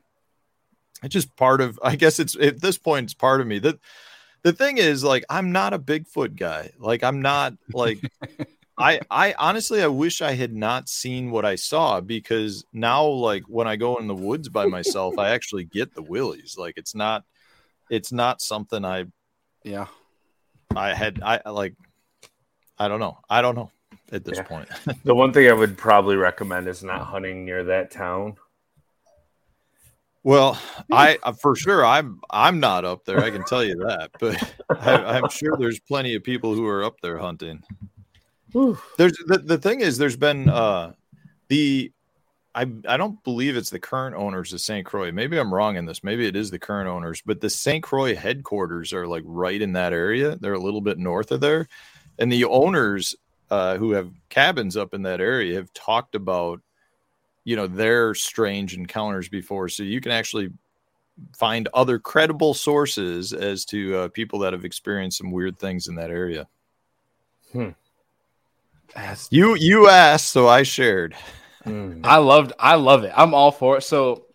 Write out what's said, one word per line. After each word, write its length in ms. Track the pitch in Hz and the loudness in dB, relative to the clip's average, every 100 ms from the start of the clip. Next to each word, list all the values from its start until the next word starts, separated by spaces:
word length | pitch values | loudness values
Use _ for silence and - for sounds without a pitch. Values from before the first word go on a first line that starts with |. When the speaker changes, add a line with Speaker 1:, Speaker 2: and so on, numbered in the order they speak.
| _ _ _ _ _ _ _ _ _ - | _ _ _ _ _ _ _ _ _ -18
Speaker 1:
it's 120 | 135 | -6
just 220 | 196 135 - | -4 -4 0
part 240 | 131 131 | 2 2
of, 180 | 123 113 | 0 -2
I 140 | 131 143 | -4 4
guess 240 | 160 160 | 2 2
it's, 160 | 151 - | -4 2
at 260 | 135 143 | 0 2
this 160 | 185 180 | -4 -2
point, 280 | 165 143 113 | -2 -2 -4
it's 80 | - | 0
part 260 | 131 135 | 2 2
of 60 | 120 | 0
me. 100 | 101 | -2
The, 220 | 147 151 _ - - - _ _ | -2 -4 _ -20 -20 -20 _ _
the 100 | 170 | 0
thing 240 | 175 277 262 | 2 -2 2
is, 260 | 165 139 | 0 2
like, 220 | 139 127 - | 0 0 -2
I'm 220 | 165 185 | -6 -2
not 220 | 185 202 | -2 -2
a 60 | 190 | -4
Bigfoot 560 | 139 156 165 160 117 98 | -4 -6 -4 -6 -6 -6
guy. 340 | 87 78 78 _ | -8 -8 -12 _
Like, 260 | 107 117 | -4 0
I'm 180 | 123 139 | 0 -2
not, 320 | 135 143 139 101 - | 0 0 -2 -8 -12
like, 260 | 123 120 107 123 _ | -4 -2 -4 -10 _
Speaker 2:
<laughs> 560 | 123 - 147 _ _ - | -20 -14 -14 _ _ 0
Speaker 1:
I, 220 | 135 147 - | 2 2 -2
I 240 | 113 196 - | 0 0 0
honestly, 420 | 156 220 - 214 | -2 -2 -2 0
I 60 | 160 | 0
wish 340 | 135 165 - | 0 -2 -2
I 120 | 156 | -4
had 200 | 127 120 | -4 -6
not 340 | 110 107 123 - | -4 -2 -4 -6
seen 420 | - 127 127 123 | -8 -8 -8 -4
what 140 | 113 104 | -2 -2
I 100 | 92 | -2
saw, 440 | - 151 151 95 | -2 0 0 0
because 640 | 92 113 - 113 107 95 - | -4 -10 -4 -4 -4 -8 -14
now, 320 | 113 117 135 151 | -4 0 2 2
like, 380 | 135 117 101 | 0 -2 -2
when 220 | - 113 113 | -4 -4 -4
I 80 | 107 | -2
go 200 | 120 120 | -4 -4
in 100 | 107 | -6
the 80 | 95 | -6
woods 340 | 98 151 135 | -6 -6 -6
by 160 | 107 101 | -2 -2
myself, 520 | 90 85 98 92 92 | -2 -4 -4 -4 -2
I 120 | 101 | -2
actually 340 | 120 - 101 82 | -2 -4 -10 -8
get 300 | 101 135 - | -6 -8 -8
the 60 | |
willies. 560 | 78 101 120 73 - - | -10 -6 -6 -8 -16 -14
Like, 180 | 85 82 | -12 -12
it's 160 | - 107 | -14 -6
not, 280 | 107 107 _ _ _ _ _ _ - | -6 -6 _ _ _ _ _ _ -8
it's 220 | 113 - | -8 -6
not 300 | 123 120 120 | -2 -2 -2
something 420 | - 107 104 110 95 | -6 -8 -8 -8 -6
I 200 | 92 90 _ _ _ _ _ | -8 -10 _ _ _ _ _
Speaker 2:
Yeah. 240 | - 101 98 - _ _ _ _ _ _ - - | -14 -12 -12 -18 _ _ _ _ _ _ -8 -4
Speaker 1:
I 180 | 98 | -4
had, 280 | 92 107 95 | -2 -4 -4
I, 260 | 101 117 107 | -2 -2 -4
like, 260 | 104 98 - _ _ _ _ - _ _ _ _ - | -8 -8 -10 _ _ _ _ -20 _ _ _ _ -6
I 100 | 104 | -4
don't 100 | 107 | -4
know. 180 | 98 - - | -6 -10 0
I 120 | 113 | 2
don't 140 | 123 120 | 2 -2
know 160 | 107 _ _ - _ | -8 _ _ -20 _
at 140 | 101 95 | -12 -8
this 120 | 92 | -10
Speaker 3:
Yeah. 60 | |
Speaker 1:
point. 260 | 90 80 - - - | -10 -12 -14 -10 -8
<laughs> 180 | 127 135 | -6 2
Speaker 3:
The 100 | 123 | 4
one 160 | 131 | 6
thing 160 | 143 127 | 8 8
I 40 | |
would 240 | 110 107 95 | 8 4 0
probably 380 | 110 104 98 98 | 6 6 6 2
recommend 500 | 90 - 98 90 90 | 2 -2 -6 -6 -6
is 160 | 90 | -10
not 220 | 95 92 87 | -10 -10 -8
hunting 400 | 98 95 92 92 | -10 -10 -10 -8
near 180 | 90 90 | -6 -2
that 260 | 92 - | -2 -4
town. 440 | - 90 92 104 107 _ _ _ _ _ _ _ _ _ _ _ _ _ _ _ _ _ _ | -8 -8 -6 -8 -12 _ _ _ _ _ _ _ _ _ _ _ _ _ _ _ _ _ _
Speaker 1:
Well, 340 | 135 139 135 110 - - - | 4 6 6 0 -12 -16 0
Speaker 2:
Yeah. 60 | 117 | 6
Speaker 1:
I, 220 | 147 151 | 6 6
uh, 80 | 123 | -2
for 240 | 117 147 127 | 0 0 2
sure, 300 | 160 190 117 | 2 4 6
I'm, 340 | 143 143 92 - | 4 0 -10 -6
I'm 300 | 107 143 170 | 2 4 4
not 260 | 127 90 90 | 2 2 -2
up 200 | 90 - | -6 -2
there. 140 | 95 | 0
I 100 | 113 | 0
can 120 | 104 87 | -4 -4
tell 180 | 127 | -2
you 120 | 110 87 101 | -2 -2 -4
that, 240 | 92 80 - | -6 -8 -6
but 160 | 113 - - - - | -4 -4 -8 -12 -4
<laughs> 0 | |
I, 480 | - - 123 101 127 | -2 2 2 2 -2
I'm 120 | 135 | -2
sure 260 | - 151 147 | -4 -4 -2
there's 220 | 117 110 | -2 -4
plenty 360 | - 139 127 107 | -6 -4 -2 -4
of 80 | |
people 300 | 127 123 113 | -4 -4 -2
who 120 | 107 107 | -2 -2
are 160 | 101 | -2
up 160 | 104 - | -4 -6
there 160 | 87 82 | -10 -8
hunting. 460 | 90 85 82 82 - 98 98 _ _ _ _ _ _ | -8 -10 -14 -16 -20 -20 -20 _ _ _ _ _ _
Speaker 3:
Whew. 260 | 240 262 180 - - | 0 0 -2 -8 2
Speaker 1:
There's 160 | 175 160 160 | 2 2 -2
the, 100 | 185 | -2
the 200 | 151 165 | 0 -2
thing 220 | 196 262 | 0 0
is, 160 | 190 123 | -2 0
there's 200 | 143 120 | -2 0
been, 320 | 147 143 131 | 0 2 0
uh, 440 | 120 110 92 85 - _ _ _ _ - | 2 0 -2 -6 -16 _ _ _ _ -2
the, 440 | 143 147 135 - _ _ _ _ _ _ | 0 2 0 -4 _ _ _ _ _ _
I, 100 | 120 131 110 104 | -8 -6 -8 -2
I 100 | 131 | -2
don't 260 | 208 208 | -2 -6
believe 320 | 131 120 139 123 | -6 -4 -2 -4
it's 140 | - | -6
the 100 | 92 | -10
current 360 | - 131 131 92 | -8 -8 -6 -6
owners 360 | 101 95 87 | -6 -6 -10
of 60 | 87 | -10
Saint 260 | - 104 90 | -8 -8 -8
Croix. 260 | 104 90 | -8 -6
Maybe 260 | 87 131 165 | -6 -4 -2
I'm 160 | 110 | -2
wrong 240 | 92 107 92 | 0 0 -2
in 80 | 85 | -8
this. 180 | - | -10
Maybe 240 | 98 117 107 | -6 -2 -2
it 80 | 95 | -4
is 160 | 104 | -6
the 80 | 90 | -10
current 300 | - 101 95 | -8 -8 -6
owners, 320 | 87 85 82 - | -8 -10 -12 -6
but 140 | 98 | -4
the 80 | 107 | -4
Saint 340 | - 139 156 | -4 -2 -4
Croix 320 | - 135 131 95 | -2 -2 -2 -2
headquarters 760 | 101 135 135 104 87 85 80 | -4 -6 -6 -6 -6 -6 -8
are, 160 | 92 87 | -8 -6
like, 160 | 85 80 | -8 -8
right 360 | 85 90 101 | -4 -4 -2
in 120 | 101 | -2
that 200 | 90 90 | -2 -2
area. 420 | 85 92 117 147 95 | 0 -2 0 -2 -4
They're 180 | 98 | -6
a 60 | 98 | -4
little 220 | 95 107 | -4 -4
bit 160 | 104 87 | -4 -4
north 340 | 90 90 107 | -4 -4 -4
of 80 | 131 | -2
there. 260 | 143 156 165 - - _ _ - | 0 0 -4 -14 -20 _ _ -4
And 140 | 120 | 0
the 140 | 123 123 | 2 4
owners, 720 | 127 170 175 110 98 87 - _ _ - | 4 4 4 2 0 -4 -8 _ _ -4
uh, 280 | 101 92 95 | 0 0 0
who 140 | 110 | 0
have 200 | 101 90 - _ | -2 -2 -12 _
cabins 460 | 135 151 131 101 104 | 2 2 2 -4 -4
up 180 | 98 | -6
in 100 | 101 | -6
that 180 | 95 90 | -6 -2
area 340 | 98 127 92 92 | 0 0 -2 -4
have 160 | 90 | -8
talked 400 | - - 117 123 107 | -14 -2 -2 -2 -8
about, 440 | 95 90 85 87 _ _ _ _ _ _ _ _ 117 | -4 -4 -4 -8 _ _ _ _ _ _ _ _ -6
you 100 | 113 | -4
know, 120 | 95 | -4
their 460 | 92 110 120 113 | 0 2 4 2
strange 640 | 101 - - 107 101 95 90 | -2 -6 -2 -2 -2 -8 -10
encounters 540 | 87 110 107 95 90 | -10 -6 -6 -6 -8
before. 400 | 101 - 98 90 | -12 -10 -8 -8
So 120 | - | -8
you 180 | 98 120 | -8 -8
can 100 | 120 | -4
actually 380 | 117 110 110 95 - _ _ _ _ _ _ - - | -4 -4 -6 -6 -10 _ _ _ _ _ _ -20 -4
find 320 | 110 113 107 | -2 -2 -2
other 240 | 127 127 117 | 2 2 0
credible 540 | - 156 156 151 156 | 0 2 2 2 0
sources 800 | 143 - 147 143 110 90 87 95 | 0 0 0 0 -2 -4 -6 -8
as 320 | 117 101 95 - | -6 -6 -6 -8
to, 300 | 104 95 95 | -8 -4 -4
uh, 120 | 87 | -4
people 300 | - 113 104 | -8 -8 -4
that 140 | 95 | -4
have 120 | 90 90 | -4 -10
experienced 540 | - - 101 92 - | -12 -6 -6 -6 -8
some 120 | 92 | -8
weird 260 | 90 92 90 | -6 -6 -6
things 280 | 98 90 87 | -8 -8 -8
in 80 | 85 | -10
that 140 | 85 | -8
area. 360 | 87 90 78 - _ _ _ _ _ _ _ _ _ _ | -6 -6 -6 -10 _ _ _ _ _ _ _ _ _ _
Speaker 3:
Hmm. 180 | 123 107 - _ _ _ _ _ _ _ _ _ _ _ | -10 -10 -12 _ _ _ _ _ _ _ _ _ _ _
Speaker 2:
That's 340 | - - 101 - | -16 -14 -14 0
Speaker 1:
You, 240 | 139 208 196 | 4 6 4
you 320 | 160 214 208 | 4 8 10
asked, 420 | 185 156 151 - | 12 10 8 2
so 180 | 139 120 | 4 8
I 160 | 127 | 8
shared. 520 | 135 - 123 95 82 - - - - _ | 6 2 2 2 -2 -8 -20 -20 -20 _
Speaker 3:
Hmm. 380 | 110 107 98 82 | -12 -10 -10 -6
Speaker 2:
I 140 | 123 156 | 6 8
loved, 360 | 139 151 135 - | 10 8 8 2
I 160 | 131 160 | 6 6
love 280 | 131 135 | 8 6
it. 100 | 101 127 | 6 4
I'm 180 | 165 | 6
all 180 | 143 143 | 8 6
for 260 | 143 131 135 | 6 2 2
it. 40 | |
So 440 | - 151 127 117 - | 2 0 0 -2 -10